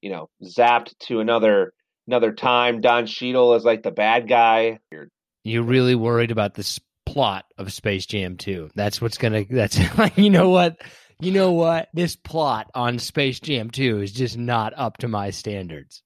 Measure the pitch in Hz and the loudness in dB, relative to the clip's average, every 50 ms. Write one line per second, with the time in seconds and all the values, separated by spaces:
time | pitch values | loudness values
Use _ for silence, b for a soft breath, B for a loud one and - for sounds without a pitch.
0 | - 101 95 82 78 - _ _ 92 92 87 - 120 120 120 117 113 - _ _ | -10 -10 -10 -10 -12 -16 _ _ -20 -10 2 2 4 4 4 2 0 -4 _ _
1 | - - 127 110 110 113 117 113 107 110 104 98 95 - _ _ _ _ _ _ | -10 -6 -4 -4 0 0 2 2 4 4 4 4 2 0 _ _ _ _ _ _
2 | _ - 123 123 113 110 110 - - 131 123 123 120 123 120 113 107 123 120 120 | _ -2 0 0 0 0 -2 -2 0 2 2 2 2 2 0 2 2 4 4 4
3 | 117 110 110 - 131 123 127 127 123 123 120 113 110 117 113 107 - 107 90 - | 0 -2 -8 -8 -6 -2 2 4 4 6 6 4 4 2 2 2 -2 -6 -2 0
4 | 104 110 113 123 120 110 123 120 117 113 113 113 113 113 110 107 _ _ - 78 | 2 2 2 2 2 2 4 4 6 6 4 4 2 0 -2 -6 _ _ -20 -20
5 | - - _ _ _ _ _ _ _ 110 110 117 117 117 127 131 127 123 127 120 | -20 -20 _ _ _ _ _ _ _ -4 -4 -2 0 2 2 4 4 4 2 2
6 | 110 117 120 117 120 113 117 107 104 101 - - 98 - - - _ _ _ _ | 2 0 0 0 0 0 0 -2 -2 -2 -4 -6 -10 -8 -10 -10 _ _ _ _
7 | _ - - 147 131 110 98 95 - _ _ - 98 95 - - - 110 101 95 | _ -8 -2 -2 -2 0 -2 -4 -10 _ _ -14 -14 -14 -14 -8 -4 -4 -4 -4
8 | 92 - - 104 95 90 90 87 - - 98 90 80 78 _ - 104 104 - - | -6 -6 -6 -6 -6 -6 -8 -10 -10 -8 -8 -8 -10 -12 _ -4 -4 -4 -4 -4
9 | - 117 - - - 113 107 107 104 98 123 127 107 98 - - 87 85 - - | -6 -6 -6 -2 -2 -2 0 -2 -4 -2 -2 -2 -2 0 0 0 0 0 2 0
10 | 220 202 - - 202 208 196 175 180 185 185 180 175 170 165 _ B B B B | 0 2 4 4 4 6 6 6 6 6 4 4 2 2 -2 _ B B B B
11 | B B B B 151 180 190 196 190 185 180 170 165 165 165 165 160 _ - 160 | B B B B -6 -2 0 2 2 2 2 2 2 2 0 -2 -4 _ -4 -4
12 | 175 165 - _ _ - - 165 156 143 120 107 110 _ _ 127 120 120 123 120 | -4 -4 -4 _ _ -8 -4 -2 -2 0 -2 -4 -6 _ _ -4 -4 -2 -2 -4
13 | - - - - 143 135 127 - - 160 147 123 110 117 - 127 135 127 110 104 | -8 -8 -4 -2 -2 -2 -4 -6 -8 -6 -4 -4 -4 -6 -6 -2 -2 0 0 -2
14 | 101 98 98 120 131 120 117 120 120 120 120 117 107 110 - - 135 113 - - | -4 -6 -4 -4 -4 -4 -4 -6 -4 -2 -2 -2 -2 -4 -6 -6 -6 -6 -6 -6
15 | - 120 110 104 101 101 95 - - 107 104 98 92 87 80 73 69 _ - - | -8 -6 -4 -4 -6 -6 -8 -10 -10 -8 -8 -8 -10 -12 -14 -16 -18 _ -20 -20
16 | _ | _